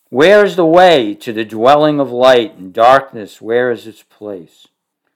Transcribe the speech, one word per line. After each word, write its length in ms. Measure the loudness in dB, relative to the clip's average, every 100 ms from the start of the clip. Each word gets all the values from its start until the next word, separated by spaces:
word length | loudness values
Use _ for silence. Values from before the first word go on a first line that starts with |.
| _
"Where 360 | 0 2 4
is 120 | 2 0
the 100 | 0
way 480 | 4 4 2 -2
to 180 | -8 -10
the 120 | -10
dwelling 560 | -8 -4 0 2 0 -2
of 100 | -6
light 460 | 0 2 2 0 -8
and 160 | -10
darkness? 680 | 0 2 2 0 -14 -18 -16
Where 300 | -6 -4 -4
is 160 | -6 -12
its 160 | -20
place? 640 | _ _ -16 -16 -18 _ _ _ _ _ _